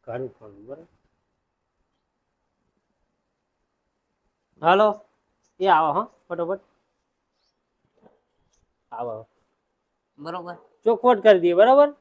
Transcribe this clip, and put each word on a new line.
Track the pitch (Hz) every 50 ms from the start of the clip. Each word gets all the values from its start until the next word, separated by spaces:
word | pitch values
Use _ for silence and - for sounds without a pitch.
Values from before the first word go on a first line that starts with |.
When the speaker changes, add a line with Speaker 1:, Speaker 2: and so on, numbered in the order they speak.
| _
Speaker 1:
કરું | - 113 123 131 127 - _
ફોન, | 113 107 101 101 104
બરાબર. | 117 135 151 165 170 _ _ _ _ _ _ _ _ _ _ _ _ _ _ _ _ _ _ _ _ _ _ _ _ _ _ _ _ _ _ _ _ _ _ _ _ _ _ _ _ _ _ _ _ _ _ _ _ _ _ _ _ _ _ _ _ _ _ _ _ _ _ _ _ _ _ _ _ _ _ _ _ _ _
હાલો, | 156 165 180 196 214 214 208 208 - _ _ _ _ _ _ _ _ _ _ _
એ | 185 196
આવો | 175 160 160 156 143
હો, | 175 220 - _ _ _ _
ફટોફટ. | 175 165 170 165 190 190 _ _ _ _ _ _ _ _ _ _ _ _ _ _ _ _ _ _ _ _ _ _ _ _ _ _ _ _ _ _ _ _ _ _ _ _ _ _ _ _ _ _ _ _ _ _
આવો. | - 113 123 120 110 110 110 _ _ _ _ _ _ _ _ _ _ _ _ _ _ _ _ _ _ _
Speaker 2:
બરોબર. | 143 160 170 180 170 180 175 170 _ _ _ _ _
Speaker 1:
ચોખવટ | 214 233 214 226 247 247 208 -
કરી | 220 202 185
દઈએ, | 170 175 175
બરાબર? | 175 208 240 262 277 294 294 285 _